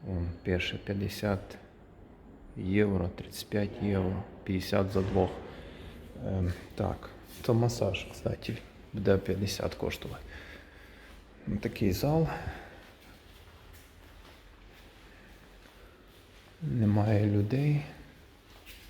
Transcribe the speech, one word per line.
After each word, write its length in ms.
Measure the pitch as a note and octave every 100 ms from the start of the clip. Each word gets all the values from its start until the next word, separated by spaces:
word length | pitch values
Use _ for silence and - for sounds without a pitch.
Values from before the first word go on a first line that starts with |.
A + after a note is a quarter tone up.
| -
Вон 220 | F#2 E2+ E2
пише 340 | - F#2+ - -
п'ятдесят 800 | - G2+ G2+ - G#2 G2 - - - - - - - - - - - -
євро, 520 | F#2+ G2 G#2 F#2+ F2+
тридцять 400 | - - - -
п'ять 340 | G#2+ G2+ -
євро, 400 | G2+ F#2+ F#2 F#2+ G#2 -
п'ятдесят 460 | - F#2+ - G2+ F#2+
за 120 | F#2+
двох. 280 | F#2+ G2 F#2 - - - - - - - - - G2+
Ем, 260 | F#2+ F2+ F2+ -
так, 360 | - G2 - - - - -
то 120 | -
масаж, 520 | A2+ A#2+ - G#2 F#2+ -
кстати, 440 | - - - - A2+ - - -
буде 260 | G#2+ G2 G2
п'ятдесят 560 | - F#2 G2 - -
коштувати. 480 | - - - - - - - - - - - - - - - - - -
Ось 120 | G#2
такий 320 | A2+ - G#2+
зал. 360 | F#2+ C#3 D#3+ D#3 - - - - - - - - - - - - - - - - - - - - - - - - - - - - - - - - - - - - - - - - - - -
Немає 640 | D#3 B2+ G#2 G#2 G#2 G#2+ G#2
людей. 560 | G#2 G2+ C3 D3 D3 - - - - - - - - - - -